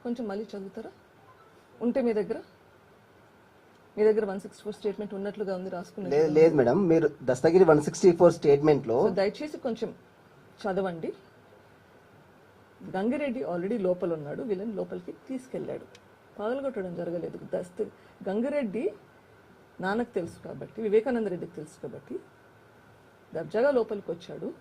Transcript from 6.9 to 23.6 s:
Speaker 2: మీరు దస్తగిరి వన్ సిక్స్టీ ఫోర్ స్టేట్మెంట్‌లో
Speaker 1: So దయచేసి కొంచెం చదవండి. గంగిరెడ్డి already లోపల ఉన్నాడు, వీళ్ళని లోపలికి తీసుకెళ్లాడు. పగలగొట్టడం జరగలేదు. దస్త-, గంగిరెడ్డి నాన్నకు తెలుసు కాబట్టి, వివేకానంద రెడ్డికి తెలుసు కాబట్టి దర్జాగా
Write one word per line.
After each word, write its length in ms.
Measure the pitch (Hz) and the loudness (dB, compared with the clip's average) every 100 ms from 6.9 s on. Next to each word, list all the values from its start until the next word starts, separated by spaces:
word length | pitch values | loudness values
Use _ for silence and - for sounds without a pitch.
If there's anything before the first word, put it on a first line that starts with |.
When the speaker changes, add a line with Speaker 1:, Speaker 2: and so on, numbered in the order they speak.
Speaker 2:
మీరు 160 | 160 151 - 123 | 4 4 -2 -2
దస్తగిరి 360 | 123 160 175 180 | 2 4 6 8
వన్ 100 | 151 147 | 8 4
సిక్స్టీ 240 | - 196 170 | 4 4 8
ఫోర్ 140 | 175 147 | 6 6
స్టేట్మెంట్‌లో 600 | 156 143 151 143 110 117 202 | 4 6 6 4 4 2 2
Speaker 1:
So 40 | 185 | 2
దయచేసి 380 | 196 208 302 - 254 | -2 -2 -12 -8 -8
కొంచెం 240 | 226 196 - - _ - - - - | -6 -8 -10 -20 _ -20 -20 -20 -10
చదవండి. 460 | 214 185 190 170 233 403 - - - - - - - - - - - - - - - - 180 185 | -4 -2 -2 -4 -8 -10 -16 -20 -20 -20 -20 -20 -20 -20 -20 -20 -20 -20 -20 -20 -20 -20 -10 -4
గంగిరెడ్డి 480 | 208 269 285 247 208 | -2 -2 -4 -4 -4
already 280 | 175 185 233 185 | -4 -2 -2 0
లోపల 260 | 180 185 160 | 0 -2 -4
ఉన్నాడు, 220 | 143 160 262 | -6 -8 -6
వీళ్ళని 220 | 190 220 196 | -6 -6 -8
లోపలికి 360 | 180 185 175 165 - | -8 -10 -12 -18 -12
తీసుకెళ్లాడు. 580 | 262 - 180 135 127 - - - - - - | -12 -10 -10 -8 -10 -12 -20 -20 -20 -20 -8
పగలగొట్టడం 560 | 208 262 277 247 185 175 | -6 -4 -6 -6 -8 -8
జరగలేదు. 380 | 170 170 165 - - 180 | -6 -6 -8 -12 -8 -8
దస్త-, 340 | 180 - 208 - - - - | -8 -8 -8 -8 -20 -12 -6
గంగిరెడ్డి 560 | 196 247 294 240 185 339 - - - _ - - - - - 180 | -4 -2 -2 -4 -4 -4 -6 -20 -20 _ -20 -20 -20 -20 -8 -4
నాన్నకు 280 | 214 240 - | -2 -2 -4
తెలుసు 200 | 170 - 165 | -6 -12 -16
కాబట్టి, 320 | 143 143 - 220 | -14 -14 -8 0
వివేకానంద 400 | 208 233 240 214 180 | 0 2 -2 -2 -4
రెడ్డికి 200 | 170 - | -8 -12
తెలుసు 180 | 151 - | -16 -14
కాబట్టి 340 | 147 139 143 - - - - - - - - - - _ - 160 | -16 -16 -12 -14 -14 -20 -20 -20 -20 -20 -20 -20 -20 _ -12 -10
దర్జాగా 340 | 160 208 | -4 0